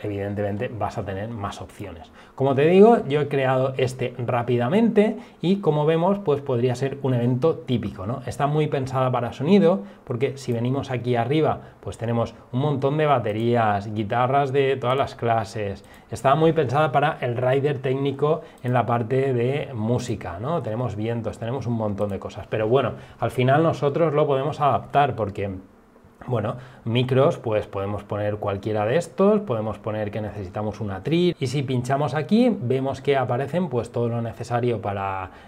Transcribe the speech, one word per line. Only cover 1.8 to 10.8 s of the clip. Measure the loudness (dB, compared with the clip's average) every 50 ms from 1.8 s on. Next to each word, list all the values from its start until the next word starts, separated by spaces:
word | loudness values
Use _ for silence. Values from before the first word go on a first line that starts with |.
| -14 -14 -14 -16 -18 -20 -20 -20 -20 -12 -4
Como | -2 0 2 4
te | 4 4
digo, | 6 8 10 10 10 8 6 4
yo | 2 0 0
he | 0 0
creado | 0 0 2 2 2 2 2 0 0
este | 0 0 0 0 -2 -4 -4 -4 -4
rápidamente | -4 -2 0 0 0 2 2 2 2 2 2 4 4 4 4 4 4 4 2 -4 -10 -16 -10 -4
y | 0 0 0
como | 2 2 2 2 2 2
vemos, | 2 2 4 2 2 0 0
pues | 0 0 0 0
podría | 0 -2 0 2 2 0 0
ser | 0 -2 -4 -4 -2
un | -2 0 0
evento | 2 2 2 2 2 2 2 0
típico, | 0 -2 -2 -2 -2 -2 -4 -8 -8 -8
¿no? | -6 -6 -6 -8
Está | -8 -4 -2 -2 0
muy | 2 0 0
pensada | 0 0 -2 -4 -2 -2 0 0 0
para | 0 -2 -2 -4
sonido, | -6 -4 2 4 4 6 6 4 4 2 -2 -8 -16 -14 -10
porque | -8 -4 -2 -2 -4 -4
si | -4 -6 -4
venimos | -4 -2 -2 -2 -2 -2